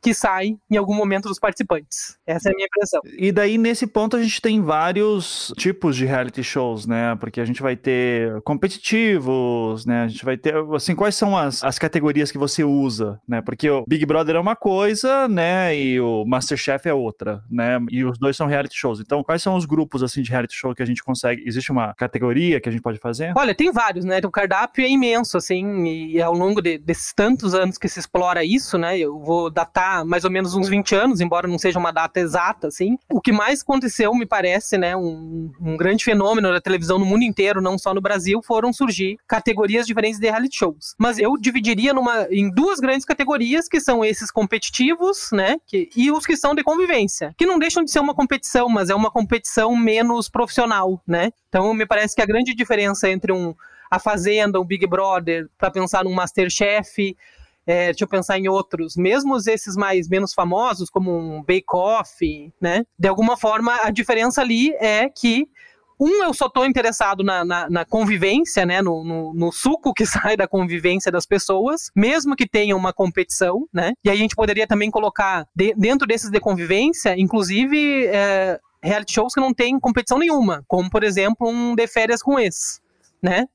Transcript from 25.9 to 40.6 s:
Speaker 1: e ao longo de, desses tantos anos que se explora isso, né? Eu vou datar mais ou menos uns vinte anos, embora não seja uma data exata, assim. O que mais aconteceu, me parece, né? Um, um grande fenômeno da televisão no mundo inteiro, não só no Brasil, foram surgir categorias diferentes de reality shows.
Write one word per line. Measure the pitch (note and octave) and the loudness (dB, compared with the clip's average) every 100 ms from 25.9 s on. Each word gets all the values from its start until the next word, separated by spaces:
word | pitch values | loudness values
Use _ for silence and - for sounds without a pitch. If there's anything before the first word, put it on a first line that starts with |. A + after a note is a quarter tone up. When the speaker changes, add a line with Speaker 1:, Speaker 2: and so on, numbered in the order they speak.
| D#3+ D#3+ D#3+ | -4 -2 0
Speaker 1:
e | |
ao | E3 | 2
longo | F3 F#3 G#3 | 2 2 0
de, | E3+ D#3 | 0 -4
desses | D#3 E3 - | -4 -4 -4
tantos | - G#3 B3+ G#3 | 0 2 2 2
anos | F#3 F#3 F#3 | 2 0 -2
que | G3 | -6
se | - | -8
explora | - F3+ F3+ F3 | -4 -2 0 0
isso, | E3 A#3+ C4 F#3 | 2 0 0 -2
né? | E3+ F#3 | 0 0
Eu | D#3 D3+ | -2 -4
vou | D3 E3+ E3 | -2 0 0
datar | D#3+ E3 - F#3 F#3 | -2 -2 0 0 0
mais | E3 F3+ | 0 0
ou | F3+ | 0
menos | F#3 F#3 F#3 | -2 -2 -2
uns | F#3+ | 0
vinte | G3+ G3 G3 | 0 2 2
anos, | A#3+ A3 | 2 2
embora | F3 F3 F3+ | 0 0 -2
não | F3 | -2
seja | F#3 F3+ | 0 0
uma | E3+ | -2
data | D#3+ D#3+ - | -2 -2 -2
exata, | F3 E3+ F3 A3 D#3 | 0 0 -2 -4 -8
assim. | - F#3+ B3+ _ | -4 -2 -2 _
O | B3+ | -2
que | - | 2
mais | G#3 G#3+ C#4 | 2 2 -2
aconteceu, | - C4+ B3+ - G#3+ A#3+ | 0 0 0 0 2 2
me | A3+ | 0
parece, | G#3 F3+ F#3 - G3+ | 0 2 0 0 0
né? | F3 F#3 | 0 -2
Um, | F3 D#3+ D#3+ E3 D#3+ C3+ | -4 -6 -10 -8 -10 -8
um | E3 D#3+ | -6 0
grande | F3 G#3+ | 2 2
fenômeno | B3 G#3+ G3 A3 G3 | 2 2 4 2 2
da | F3+ | 0
televisão | F#3 F#3 E3 F#3 | 0 -2 2 2
no | G3 | 4
mundo | G#3 | 2
inteiro, | A#3+ G3 G3 G3 | 2 2 2 2
não | F#3 F#3+ | 0 -2
só | - | -2
no | F#3+ | -2
Brasil, | F#3+ G3+ F3+ G#3 | 0 -2 0 -2
foram | - A3+ A#3 | 0 0 0
surgir | A#3+ C4+ F3+ F#3+ G#3 _ | 0 -2 0 -4 -4 _
categorias | A3 - G#3+ G#3 A3 A#3 | -2 0 0 2 0 0
diferentes | A3+ G#3+ G#3+ | 0 0 0
de | A3 | 0
reality | A3 C4 | 0 -2
shows. | - | 0